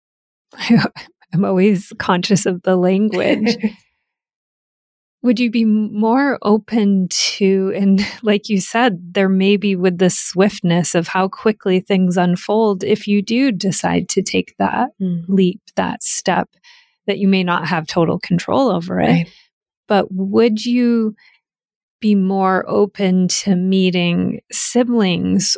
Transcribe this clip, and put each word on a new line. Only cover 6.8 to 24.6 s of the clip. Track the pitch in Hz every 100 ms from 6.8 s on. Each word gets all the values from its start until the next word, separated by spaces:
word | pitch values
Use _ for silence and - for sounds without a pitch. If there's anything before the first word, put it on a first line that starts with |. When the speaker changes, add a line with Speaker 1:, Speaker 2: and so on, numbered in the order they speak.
| 202 196 180
Speaker 1:
to, | - - - 196 190 190 196
and | 202 190 208
<laughs> | -
like | 214 202 -
you | 196
said, | - 226 254 175 175 190
there | 190
may | 190 190 202
be | 202 185
with | 185 175
the | 185
swiftness | - - 175 202 - 175 170 170 175
of | 165
how | 185 190
quickly | - 226 214 202 185
things | - 190 185 180
unfold, | 180 180 - 214 220 190
if | 190 208 208
you | 208
do | 196 233 269
decide | 190 196 - 175 175 180
to | -
take | 190 190 - -
that | 196 - 254 -
Speaker 2:
Mm. | 185 175 170
Speaker 1:
leap, | 196 185 - _ -
that | 185 -
step, | - - - 180 - _ _ - _ _ -
that | 190
you | 196
may | 190
not | 180 175 160
have | 170 160
total | - 165 180
control | - 175 - 254 269
over | 180 175 180
it. | -
Speaker 2:
Right. | 170 165 - _ _ _ _ -
Speaker 1:
But | 202 -
would | 185 196 220 233 214 240
you | 240 240 233 220 214 _ _ _ _ _ _ _ _
be | 214 202
more | 190 196 190 185 -
open | 208 202 - 196 185 180
to | - - 180
meeting | 185 190 185 180 175 175 185 - -
siblings | -